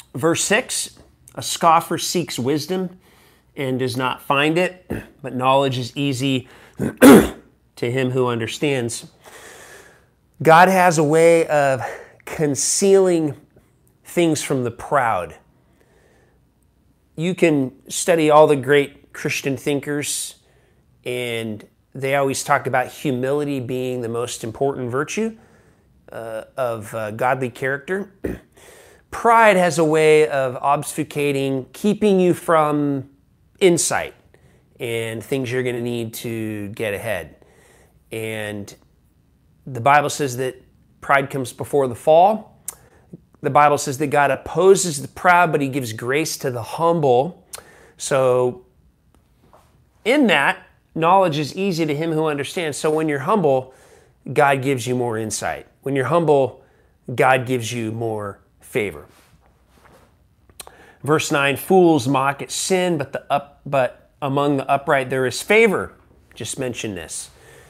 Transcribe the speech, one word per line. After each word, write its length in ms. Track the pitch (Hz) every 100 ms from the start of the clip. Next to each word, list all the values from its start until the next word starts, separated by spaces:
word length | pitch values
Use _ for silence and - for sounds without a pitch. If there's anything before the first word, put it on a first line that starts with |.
| -
Verse 300 | 135 156 165
six, 540 | - 208 - - - - - _ _
"A 80 | -
scoffer 540 | - - 170 160 - 165
seeks 420 | - 180 151 -
wisdom 600 | 123 151 147 190 180 - _ _ _ _ _ -
and 220 | 131 127
does 180 | 127 120
not 240 | 127 -
find 380 | - 139 147 165
it, 320 | 180 180 - 110 -
<clears throat> 160 | _
but 120 | 131
knowledge 440 | 127 127 139 139 123
is 180 | 117 -
easy 500 | 143 123 139 131 - -
<clears throat> 160 | - -
to 640 | - - 254 240 - - - _ _ -
him 340 | 120 131 127
who 160 | 131 123
understands." 800 | 117 113 - 151 135 117 - 165 _ - - - - - - - _ _ _ _ -
God 260 | 143 160 185
has 300 | 190 180 160
a 60 |
way 420 | 147 160 165 165 160
of 360 | 151 139 131 113 - - _ -
concealing 1120 | - 151 131 - - 196 196 185 175 151 - _ _ _ _ _ _
things 380 | - - 170 151
from 220 | - 139
the 60 | 120
proud. 640 | - - 143 120 98 82 - _ _ _ _ _ _ _ _ _ _ _ _ _ _ _ _ _ -
You 180 | 170
can 380 | 180 170 147 127 - -
study 380 | - - 170 151
all 180 | 147 151
the 100 | 147
great 580 | 123 147 135 - _
Christian 420 | - 156 - 143 127
thinkers, 800 | - 143 147 143 135 - - - _ _ _ _ _ _ 127
and 600 | 123 123 117 113 107 - _ _
they 220 | 135 135 139
always 280 | 139 131
talked 220 | - 139 127
about 220 | 127 123
humility 720 | - 151 123 131 147 147 135
being 420 | 120 127 127 123
the 80 | 113
most 340 | 117 120 -
important 460 | 117 110 139 139 123
virtue, 480 | 127 151 208 226 220 _ _ _ _ _ _ _
uh, 300 | - 113 110 - -
of, 360 | 123 113 104
uh, 180 | 117 107
godly 360 | 110 127 135 127
character. 640 | - 135 139 160 190 202 _
<clears throat> 880 | - - - _ - - - - _
Pride 460 | - 233 226 220 185
has 220 | 175 151
a 60 |
way 440 | 156 160 156 156 151
of 260 | 139 131 123
obfuscating, 1160 | 139 147 143 - 151 151 143 139 135 135 127
keeping 480 | - 208 202 214 190
you 140 | 180
from 760 | 165 - 160 151 147 143 139 123 _ _ _ _ _
insight 540 | 190 165 - 107 76 - _ _ _ _ _ -
and 460 | 123 117 113 113
things 260 | 104 135 123
you're 120 | 127
gonna 180 | 127 120
need 320 | 120 120 113
to 560 | - 123 113 110 107 101
get 240 | 104 110
ahead. 440 | 98 110 92 76 - _ _ _ _ _ _ _
And 640 | 113 110 110 104 104 101 - _ _ _ _ _ _ _ _ -
the 120 | 123
Bible 300 | 123 147 143
says 260 | - 143 120
that 260 | 131 - _ _ _ _
pride 280 | - 139 139
comes 240 | 139 120
before 360 | - 117 147 131
the 60 | 113
fall. 640 | - 156 190 214 - _ - - _ _ _ - _ _
The 100 | 143
Bible 280 | 143 147 143
says 200 | - 135
that 100 | 151
God 220 | 147 139
opposes 720 | 135 - 160 185 196 180 143
the 60 | 131
proud, 420 | - 180 175 175
but 100 | 151
he 80 | 139
gives 240 | 131 120
grace 440 | 110 120 143 156 -
to 160 | 139
the 100 | 120
humble. 800 | 107 - 165 170 143 120 156 - _ - - - - -
So 680 | - 139 131 123 127 120 - _ _ _ _ _ _ _ _ - _ _ _ _
in 240 | 202 285 240
that, 300 | 156 147 - - _ _
knowledge 420 | - 165 196 185 147
is 200 | 139 -
easy 280 | 196 165
to 120 | 156 143
him 160 | 165
who 140 | 156 156
understands. 520 | 143 135 - 160 135
So 120 | 160
when 180 | 156 160
you're 120 | 139
humble, 540 | 143 214 151 131 - - - - _ _ -
God 300 | 135 143 139
gives 240 | 131 131 117
you 80 |
more 240 | 123 120 110
insight. 480 | 110 - 92 71 - _
When 140 | 139 139
you're 80 |
humble, 580 | 123 170 156 143 123 - _ _ _ _ -
God 320 | 123 131 131
gives 280 | 120 127 110
you 180 | 120 110
more 500 | 113 117 107 104 98 _ _
favor. 460 | - 131 101 73 - _ _ _ _ _ _ _ _ _ _ _ _ _ _ - - - - _
Verse 300 | 131 156 -
nine, 240 | 156 139 135
"Fools 500 | - 190 175 156 117
mock 340 | 139 139 139
at 120 | 131
sin, 460 | - - 185 180 160
but 140 | 131
the 120 | 160 -
up-, 300 | 139 139 _ 143
but 440 | 139 123 - _ _
among 360 | 143 139 143 139
the 100 | 131
upright 420 | 139 160 139 127
there 160 | 131 127
is 160 | -
favor." 500 | - 214 226 156 95 - _ _ _
Just 220 | - 110 -
mentioned 400 | 127 117 113 92
this. 340 | 78 - - - - -